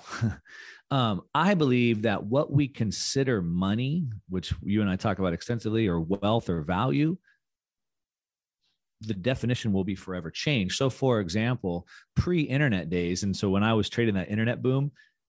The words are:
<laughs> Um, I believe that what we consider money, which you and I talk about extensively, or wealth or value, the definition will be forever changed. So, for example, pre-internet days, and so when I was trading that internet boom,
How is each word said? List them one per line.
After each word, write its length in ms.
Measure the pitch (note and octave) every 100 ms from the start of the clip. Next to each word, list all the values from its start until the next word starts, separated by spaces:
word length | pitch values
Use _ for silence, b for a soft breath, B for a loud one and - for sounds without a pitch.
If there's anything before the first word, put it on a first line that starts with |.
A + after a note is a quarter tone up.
| B B
<laughs> 180 | A#2 B B B B B _
Um, 300 | C#3 A#2 F#2 -
I 220 | C#3+ F3 G3
believe 480 | C#3+ B2 A#2+ A2
that 200 | G#2+ G2+
what 280 | G#2 C3 D#3+
we 160 | D3 C#3
consider 720 | - A2+ - - C3+ C3+ A2+
money, 640 | F2 F2 F#2+ A2 C3 E3 C#3+ G#2 -
which 240 | F#2 - -
you 180 | D#2 G#2
and 80 | G2+
I 60 | F#2
talk 220 | A2 F#2+
about 160 | F#2
extensively, 540 | E2+ - A#2+ A2 A2 A2
or 120 | E2+
wealth 480 | D#2+ G2 G2+ A2+ -
or 140 | E2+
value, 560 | D2+ F2+ B2+ C#3 D3+ F#3 b b _ _ _ _ _ _ _ _ _ _ _ _ _ _ _ _
the 140 | G#2+ G2+
definition 580 | F2+ B2+ A#2+ B2 A2+
will 100 | G2
be 120 | F#2 F#2+
forever 340 | - F2+ E2
changed. 460 | - - C#3 F#2 -
So, 160 | C3+
for 300 | - C3+ A#2
example, 640 | F2+ G2 A2+ B2+ F#2+ E2+ - B B -
pre-internet 760 | - F3+ C#3+ C3 D3 F#2+ D#2+
days, 320 | F2 F2 F2+
and 120 | G2+ F#2
so 140 | G#2
when 140 | G2
I 100 | G#2+
was 160 | A2+ G2+
trading 240 | - A#2
that 160 | G2 F2+
internet 320 | G#2+ A2+ B2
boom, 300 | A#2+ C3+ C#3+ b b b